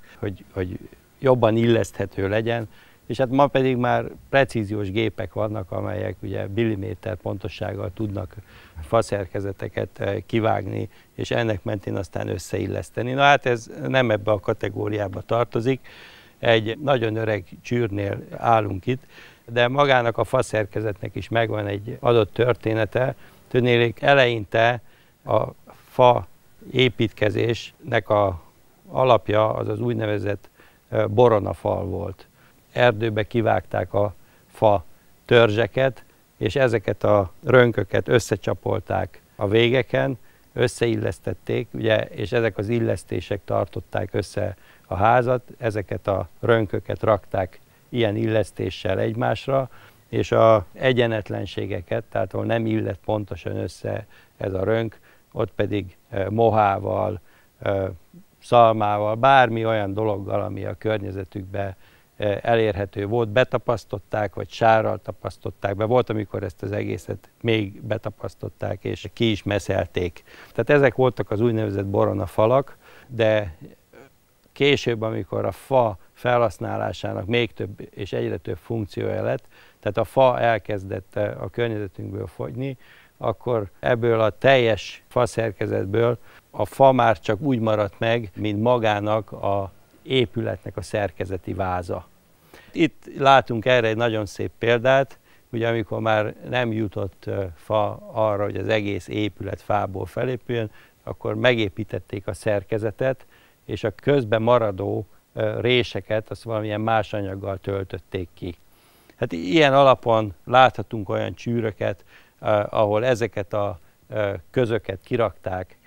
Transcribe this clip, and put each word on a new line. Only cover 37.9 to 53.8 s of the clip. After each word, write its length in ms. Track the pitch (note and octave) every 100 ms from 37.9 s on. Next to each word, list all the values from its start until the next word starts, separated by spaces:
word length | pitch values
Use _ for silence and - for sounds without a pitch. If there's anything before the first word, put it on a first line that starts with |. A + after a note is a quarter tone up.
| G#2 G#2
összecsapolták 1120 | B2 - G#2 - G2+ G#2+ G2+ - G2 F#2+ - _ -
a 120 | G#2
végeken, 680 | A2 A#2 C3 - B2+ C3+ B2+ - - _
összeillesztették, 1160 | - B2 - A#2+ A2 G#2+ - - - - A#2 B2
ugye, 260 | C3 A2 G#2+
és 320 | - - -
ezek 260 | A#2+ A2+ G#2
az 100 | G2+
illesztések 720 | A#2 A2+ G#2 - G#2 - G#2
tartották 680 | - G#2+ G2+ - - G#2+ G2+
össze 420 | G#2+ G#2 - G2 F#2+ - - -
a 80 |
házat, 480 | F#2 G#2+ B2 B2 B2+ - -
ezeket 480 | B2 G#2 F#2+ G#2 -
a 220 | G2 F#2+ -
rönköket 640 | A2 A2+ G#2 G#2+ - G2+
rakták 580 | A2 G#2 - G#2 F#2 - _ _ _
ilyen 280 | B2 A2 G#2+
illesztéssel 840 | A2+ A2 G#2 - G#2 - G2 G2
egymásra, 720 | A2 A2 B2 A2+ - C3+ C3 - - - _
és 240 | A2 A2
a 340 | A2+ A2+ A2 -
egyenetlenségeket, 1300 | - C3 A#2+ A#2 A2 - A2 G2 - G2+ G2+ - A#2
tehát 300 | - G#2+ G#2
ahol 120 | G#2 G#2+
nem 200 | A2+ A2+
illett 340 | A2 G#2 G2
pontosan 520 | - G#2+ G2+ G2 G2+ G#2
össze 500 | G2+ -